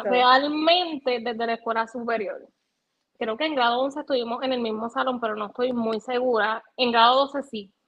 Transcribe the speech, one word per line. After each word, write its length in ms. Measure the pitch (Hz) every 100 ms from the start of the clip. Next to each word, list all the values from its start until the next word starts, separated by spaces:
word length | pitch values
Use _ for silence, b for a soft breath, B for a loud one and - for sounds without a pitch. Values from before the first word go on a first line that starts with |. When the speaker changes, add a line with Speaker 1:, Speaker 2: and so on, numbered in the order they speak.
Speaker 1:
eso. 40 |
Speaker 2:
realmente 1160 | 214 247 247 262 294 302 320 359 349 294 254 247
desde 260 | 233 220 233
la 80 |
escuela 320 | 226 233 226 226
superior. 600 | 254 233 226 190 - - _ _ _ _ _ _ -
Creo 180 | 220 226
que 80 |
en 100 | 311
grado 280 | 285 240 240
once 180 | 277 294
estuvimos 420 | 285 262 233 240
en 100 | 262
el 60 | 254
mismo 280 | 226 214 226
salón, 320 | 269 262 247
pero 160 | 226 214
no 100 | 208
estoy 240 | - 254
muy 260 | 240 220 220
segura. 600 | 254 247 254 220 214 220 - -
En 120 | 247
grado 340 | 233 233 262 277
doce 160 | 277
sí, 280 | 262 214 196 _